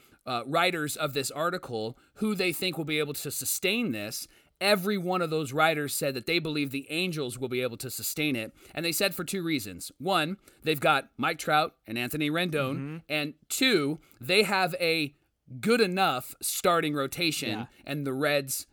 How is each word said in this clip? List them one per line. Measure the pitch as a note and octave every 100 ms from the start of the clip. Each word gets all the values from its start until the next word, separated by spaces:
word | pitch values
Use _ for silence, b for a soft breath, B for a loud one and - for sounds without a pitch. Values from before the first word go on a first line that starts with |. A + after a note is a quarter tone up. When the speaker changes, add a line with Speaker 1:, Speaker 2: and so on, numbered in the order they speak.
| b b -
Speaker 1:
uh, | A#2+
writers | A#2 E3 F3+ E3+ D3 -
of | D3+
this | C3+ C3
article | C3 E3+ F3+ - A2+ A2 - b
who | - G#3+
they | G3+ F#3
think | D#3+ F#3 E3
will |
be | D#3+ D3+
able | D3
to | C#3+ D#3
sustain | - C3 - F#3 A3+ A3
this, | A2 G#2 - - b b _
every | G3 G#3 F#3 G3+
one | F3 F#3
of | E3
those | D#3 C#3
writers | C#3 D#3+ D3+ D3
said | - D3
that | B2+ A#2+
they | E3+
believe | D#3+ D3+ C#3
the | C#3 C3
Angels | D#3 F#3 D#3 B2+ A#2
will | B2+
be | B2
able | B2+ A#2
to | B2+
sustain | - A2 - D3+
it. | B2 A2 B B
And | -
they | E3+
said | D#3 G3
for | F3+
two | E3+ F#3+
reasons. | E3 D3 G#2 F2 - -
One, | D#3+ F#3 D#3 F#3+ B B
they've | D#3 D3+
got | E3 C#3+ - -
Mike | D3 D#3+
Trout | - D3+ D#3+ - -
and | A#2
Anthony | B2 D3+ D3
Rendon. | D#3+ F3+ D3+ C3
Speaker 2:
Mm-hmm. | C3+ C#3 E3 -
Speaker 1:
And | D3+ D3 - _
two, | - C4 G3 C#3+ D#3 b b
they | B2 F#3+
have | G3 F#3+ F#3 F3
a | E3+ E3 C#3+ - _ _ _ B2+
good | G3 A#3+
enough | G3+ F#3 F#3 B2+ - -
starting | - - F#3+ E3+ D#3+
rotation, | D3 C3+ - E3+ - B2
Speaker 2:
Yeah. | A2 A#2+ B
Speaker 1:
and | - C#3+
the | C#3
Reds | C3 D3 C#3+ C3+ - -